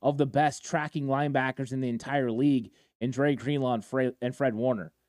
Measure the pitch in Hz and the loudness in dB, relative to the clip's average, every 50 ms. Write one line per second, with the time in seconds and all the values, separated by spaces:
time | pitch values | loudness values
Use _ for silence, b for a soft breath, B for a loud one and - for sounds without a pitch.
0 | - 139 143 143 143 131 107 139 151 147 - - - - - 156 151 - - 156 | 0 0 2 2 0 2 2 2 2 2 0 -4 -6 -4 -4 -2 -2 -4 -4 -4
1 | 139 135 135 139 151 147 139 131 131 131 131 - 135 113 131 131 131 123 117 113 | -2 0 0 0 0 0 0 0 0 0 -2 -4 -6 -4 -4 -2 -2 -2 -2 -4
2 | - 131 143 143 131 120 110 120 139 143 139 127 107 - b b b b b _ | -4 -2 0 0 0 0 2 2 4 4 4 2 0 -4 b b b b b _
3 | 117 131 123 127 143 147 139 117 107 143 147 139 131 123 123 113 - - 131 131 | -4 -2 0 2 2 2 2 0 0 -2 0 0 0 0 0 -2 -4 -2 -2 0
4 | 131 123 - - 123 123 127 - 143 131 107 107 120 131 123 101 82 80 - _ | 0 0 -2 -2 -4 -6 -2 0 0 0 0 0 0 0 0 0 -4 -8 -14 _
5 | _ | _